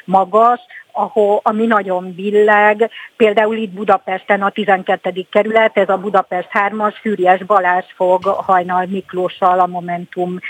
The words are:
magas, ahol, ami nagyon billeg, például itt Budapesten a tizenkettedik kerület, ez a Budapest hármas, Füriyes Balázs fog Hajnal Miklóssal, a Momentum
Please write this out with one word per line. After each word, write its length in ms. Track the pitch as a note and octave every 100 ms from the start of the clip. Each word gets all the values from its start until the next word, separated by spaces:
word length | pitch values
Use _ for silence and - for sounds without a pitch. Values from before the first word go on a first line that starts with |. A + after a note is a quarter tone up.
magas, 560 | - F#3+ F3+ G#3 A#3 A#3+ - - -
ahol, 480 | - G3+ A3 G3+ G#3
ami 240 | - G#3+ A3+
nagyon 460 | G#3+ G3 F3+ F#3 F3
billeg, 760 | G3+ G#3 G#3 G#3 G#3 G#3 A3+ - - -
például 400 | G#3+ G#3 G#3+ A3
itt 140 | G#3+
Budapesten 720 | F#3 G3+ F#3+ - F#3+ - G3+
a 80 | G3
tizenkettedik 760 | A3 G3+ F#3+ F#3+ F#3 F#3 F3+ F3+
kerület, 460 | G#3 G#3+ A3 A3 G#3
ez 120 | F#3+
a 80 | F#3+
Budapest 480 | G3+ F#3+ - F3+ -
hármas, 480 | G#3+ G3+ G#3+ G#3+ -
Füriyes 440 | A3 G3 F3+ F#3
Balázs 400 | F#3+ G3+ F3+ F3+ - -
fog 280 | F#3 F3+
Hajnal 600 | F#3+ - - F#3 F3+ F3+ F#3
Miklóssal, 680 | G3 - F3+ F3+ - F#3 F#3
a 60 | F3+
Momentum 720 | F3+ F3 F3 F3 F#3 F3+ F#3